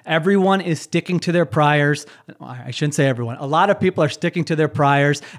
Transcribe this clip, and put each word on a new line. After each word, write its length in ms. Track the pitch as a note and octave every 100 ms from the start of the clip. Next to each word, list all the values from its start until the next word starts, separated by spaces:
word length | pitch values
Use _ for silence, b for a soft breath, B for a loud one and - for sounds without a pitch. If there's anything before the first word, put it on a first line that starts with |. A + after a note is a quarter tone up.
everyone 560 | - D#3+ E3+ G3+ F#3+ F#3+
is 200 | F3 D#3
sticking 380 | - E3+ E3+ F3
to 120 | F3
their 140 | E3+ E3+
priors. 600 | D#3+ D3 D3 C#3+ D3 - B B -
I 300 | B2+ B2 C3
shouldn't 240 | - D3
say 140 | - C#3
everyone. 280 | A#2+ A#2 A#2+
A 80 | C#3
lot 220 | D#3 G3+
of 120 | G3
people 240 | F#3 F3+
are 40 | D3+
sticking 360 | - E3+ F3
to 100 | D#3+
their 140 | D#3 D3+
priors 540 | D3+ C#3 C#3+ C#3+ D3 B